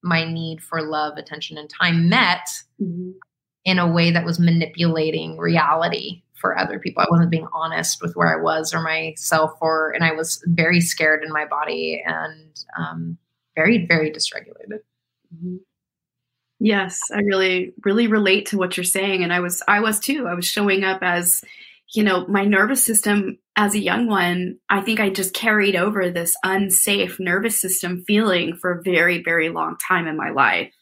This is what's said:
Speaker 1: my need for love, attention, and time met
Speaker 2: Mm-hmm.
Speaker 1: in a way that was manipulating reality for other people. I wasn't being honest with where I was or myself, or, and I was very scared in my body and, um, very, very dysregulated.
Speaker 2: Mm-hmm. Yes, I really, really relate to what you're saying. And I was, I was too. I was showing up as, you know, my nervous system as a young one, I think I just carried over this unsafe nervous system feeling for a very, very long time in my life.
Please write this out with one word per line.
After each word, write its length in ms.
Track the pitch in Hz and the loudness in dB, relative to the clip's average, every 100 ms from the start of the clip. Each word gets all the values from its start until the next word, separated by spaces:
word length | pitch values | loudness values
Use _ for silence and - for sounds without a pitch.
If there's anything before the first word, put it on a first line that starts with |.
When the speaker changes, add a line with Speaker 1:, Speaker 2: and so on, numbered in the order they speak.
Speaker 1:
my 200 | 175 165 165 | 0 0 0
need 360 | 165 165 160 | -4 -6 -10
for 200 | - 165 | -8 -6
love, 340 | 156 156 151 151 | -4 -4 -4 -6
attention, 400 | 156 156 - 156 | -14 -14 -12 -14
and 120 | 151 | -16
time 400 | - 180 170 165 | 0 2 4 4
met 380 | 240 208 180 - - - _ | 4 4 2 -4 -12 -14 _
Speaker 2:
Mm-hmm. 300 | 185 170 180 190 _ _ _ _ | -6 -6 -10 -12 _ _ _ _
Speaker 1:
in 160 | - 185 | 0 2
a 80 | 175 | 4
way 220 | 170 170 | 4 4
that 140 | 170 170 | 2 0
was 120 | 170 | 2
manipulating 1000 | 170 165 165 - 170 165 160 160 165 160 | 4 4 0 0 0 2 0 -2 -6 -4
reality 840 | 170 165 147 160 170 - - 175 _ | 0 2 2 2 0 -2 -8 -12 _
for 240 | _ - - | _ -4 0
other 200 | - - | -2 -2
people. 240 | - - | -6 -2
I 60 | 175 | 2
wasn't 220 | 170 170 | 4 4
being 160 | 165 160 | 0 -4
honest 480 | 160 160 165 170 - | -6 -4 -4 -4 -4
with 120 | 175 175 | -6 0
where 120 | 170 160 | 2 2
I 20 | |
was 320 | 160 160 160 | 0 -2 -2
or 80 | 165 | -4
myself, 680 | 160 160 160 156 - 160 156 - | -2 -4 -6 -8 0 2 2 0
or, 300 | 160 160 156 | 0 0 0
and 120 | - | 0
I 80 | 165 | 0
was 320 | 156 165 - - | 0 -4 -4 -2
very 360 | 170 160 175 | 2 4 4
scared 420 | 170 - 156 156 | 2 0 2 2
in 80 | 160 | 0
my 140 | 156 151 | -6 -4
body 580 | 147 156 160 80 160 165 | -6 -4 -4 -4 -6 -6
and, 460 | 160 156 160 156 - - - | -6 -6 -12 -20 -20 -16 -10
um, 400 | 160 165 165 170 _ _ _ - | -8 -8 -10 -10 _ _ _ 0
very, 300 | 160 233 170 | 2 2 4
very 240 | 165 156 | 2 2
dysregulated. 680 | 156 - - - - - 427 _ _ _ _ _ | -4 -6 -6 -16 -20 -16 -16 _ _ _ _ _
Speaker 2:
Mm-hmm. 220 | 165 175 180 185 _ _ _ _ _ _ _ _ _ | -14 -12 -12 _ _ _ _ _ _ _ _ _ _
Yes, 400 | 214 202 190 - - | 2 2 0 -4 -6
I 60 | 208 | -2
really, 520 | 202 190 190 185 185 - | 0 2 2 0 -4 -4
really 240 | 202 202 233 | 0 2 4
relate 380 | 214 196 196 202 | 4 4 2 0
to 100 | 202 | -2
what 200 | 180 180 | -2 -2
you're 60 | |
saying. 400 | 180 196 196 185 | -2 -2 0 0
And 100 | 175 | 0
I 60 | 175 | 0
was, 220 | 180 175 - | -2 -4 0
I 120 | 208 | 2
was 180 | 220 214 | 2 -2
too. 280 | - 294 226 | -2 -4 -2
I 60 | |
was 120 | 175 175 | -4 -4
showing 380 | - 202 190 | 0 2 2
up 160 | 190 190 | 0 0
as, 400 | 185 175 175 - - - - _ _ | 0 0 0 -2 -4 -20 -20 _ _
you 100 | - | 0
know, 220 | 214 185 180 | 2 2 2
my 180 | 202 202 | 0 4
nervous 380 | 196 214 269 | 4 4 2
system 540 | - 214 - 208 190 - _ - | 2 0 2 0 0 -8 _ 0
as 160 | 208 202 | 0 0
a 40 | |
young 280 | 190 196 240 | 0 0 2
one, 500 | 202 175 175 180 - _ | 2 2 0 -4 -8 _
I 120 | 202 | 0
think 180 | 196 220 | 2 0
I 100 | 208 | 0
just 240 | 190 185 | 0 -4
carried 420 | - 226 214 202 190 | -2 2 2 4 2
over 340 | 190 208 180 | 0 0 -2
this 260 | 175 170 - | -2 -4 -2
unsafe 760 | 190 190 196 185 - 202 185 - | 0 0 2 2 2 0 -2 -4
nervous 400 | 185 180 226 220 | -2 0 0 -2
system 440 | 185 185 - 180 - | -2 -4 -4 -6 0
feeling 500 | 208 220 180 160 170 | 2 2 2 -2 -4
for 140 | 185 | -4
a 120 | 175 | -4
very, 380 | 175 175 175 175 | 0 2 2 0
very 260 | 170 170 160 | 0 0 0
long 280 | 165 160 170 - | -2 -6 -6 -2
time 220 | 180 165 | 0 0
in 100 | 156 | -4
my 120 | 156 | -4
life. 420 | 147 123 87 - _ | 2 2 2 -4 _